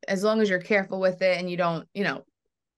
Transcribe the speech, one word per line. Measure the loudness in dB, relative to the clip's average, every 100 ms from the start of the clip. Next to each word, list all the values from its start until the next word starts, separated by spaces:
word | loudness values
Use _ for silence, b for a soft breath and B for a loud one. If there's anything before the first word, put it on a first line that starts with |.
| -6
as | 0
long | 2 4
as | 2
you're | 2
careful | 2 0 0 0
with | 0 2
it | 0 0
and | -2
you | -2
don't, | -2 -2 -6
you | -4
know, | -4 -4 -10 _ _ _ _